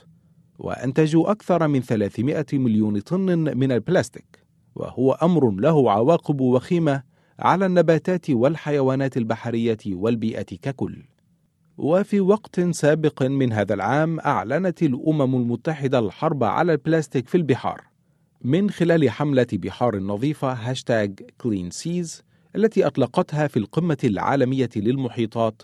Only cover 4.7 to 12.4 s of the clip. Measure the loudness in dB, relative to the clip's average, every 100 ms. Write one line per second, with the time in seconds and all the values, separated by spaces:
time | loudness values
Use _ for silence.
4.7 | -12 -8 -2 0 2 2 4 2 2 2
5.7 | 4 4 4 4 2 0 -2 2 0 0
6.7 | 0 0 -2 -4 _ _ -2 0 2 2
7.7 | 4 4 2 2 -2 0 2 2 0 -2
8.7 | 0 0 0 -2 -2 -4 -4 -4 -2 -2
9.7 | -2 -4 -4 -2 0 -2 -4 -8 -8 -8
10.7 | -6 -6 -8 -18 _ _ _ _ _ _
11.7 | -8 0 0 2 0 2 0